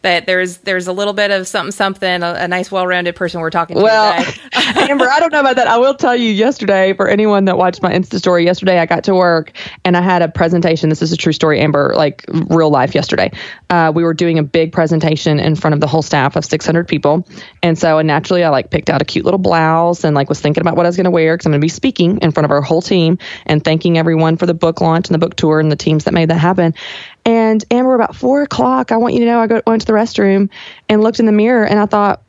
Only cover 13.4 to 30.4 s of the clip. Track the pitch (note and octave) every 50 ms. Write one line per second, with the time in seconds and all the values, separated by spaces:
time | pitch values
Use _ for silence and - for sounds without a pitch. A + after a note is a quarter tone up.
13.4 | - - - - _ _ F3+ E3+ E3 D#3+ D3+ E3+ E3+ E3 E3 D#3 F3+ E3+ E3 D#3+
14.4 | D3+ C3+ - E3 D#3+ D#3+ - - D#3+ D3+ E3 D#3 D#3 E3 D#3 D3 - E3 D3+ D3
15.4 | - D#3 D#3 D#3+ - D#3+ D3+ D3+ D#3 C#3+ D3 D#3+ D3+ - - D3 - - - D#3+
16.4 | D3 - - D3+ - - E3 E3+ F3 - E3+ C#3+ - C#3+ D3+ E3+ F3 _ - -
17.4 | - - _ - - E3+ E3 D#3+ - E3 D#3 D#3 D#3 D#3 D3 C#3+ - - F#3 F3
18.4 | F3 D#3+ C#3+ C3 - - - D3+ - - D#3 C#3 D3+ - - - - F3+ F#3 G3
19.4 | F#3 G3 F3 E3 D#3+ D#3+ D#3+ E3 E3+ E3+ F3 E3+ - D#3+ D3 C#3+ C#3+ - C#3 -
20.4 | - D3 D3+ D#3+ D#3+ E3+ D#3+ - E3+ E3+ F3 F3+ F#3 F#3 F3+ E3+ D#3+ D#3+ E3 E3+
21.4 | - E3 D3+ C#3+ D3+ E3 - - - C4+ - - F3+ E3+ G3+ A3 - D#3+ D3+ D#3+
22.4 | D3+ C#3+ C#3+ C#3+ C#3+ - D#3+ E3 - - G3+ F3+ E3 D#3+ F#3 F3+ - - - -
23.4 | - - D#3 D3+ - E3 D#3+ D#3+ - F3 E3+ D#3+ D#3+ E3 D#3+ D#3+ D#3+ D#3+ E3 D#3+
24.4 | F3+ E3+ E3+ E3 - E3 E3 - D#3 D#3+ D#3+ E3 - - F3 D#3+ E3 E3 - -
25.4 | - D#3 D#3 D#3 D#3 D#3 D3+ - - D#3 D#3 D3+ D3 - - F3 E3 D#3+ E3 E3+
26.4 | D3+ F3 F#3 F#3 F3 E3 D#3+ - - - - - - - - _ _ A#3 A3+ A3+
27.4 | A3+ A3 A3 A3 G#3+ _ A#3 B3 B3+ C4 B3+ A3+ A3+ - - - - B3 C4+ C#4+
28.4 | D4 - - - B3 B3+ C4 C4 B3+ - A#3 A3+ A3+ A#3+ - B3 A#3 A#3 A#3 A#3
29.4 | A3+ G#3 A#3 A3 - - A3+ A3+ - - A3 G#3 A3+ A#3 - - G3+ G3 F#3+ G3